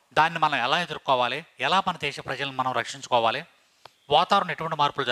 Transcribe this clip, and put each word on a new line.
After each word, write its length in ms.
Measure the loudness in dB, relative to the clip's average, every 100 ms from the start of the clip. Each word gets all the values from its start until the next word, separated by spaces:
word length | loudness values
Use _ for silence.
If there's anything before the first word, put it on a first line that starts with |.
| _ 2
దాన్ని 200 | 2 2
మనం 140 | 0 0 0
ఎలా 120 | 0
ఎదుర్కోవాలి, 540 | -2 -6 0 0 0 -4 -10 -6 0
ఎలా 100 | 0 0
మన 100 | -2 -6
దేశ 100 | -6 -8
ప్రజలను 300 | -6 -6 -4
మనం 140 | -2 -2
రక్షించుకోవాలి, 600 | -4 -8 0 2 2 0 -6 _ _ _ -20 _ 0 2
వాతావరణం 360 | 4 2 0 -4
ఎటువంటి 220 | -6 0
మార్పులు 240 | 0 0 -2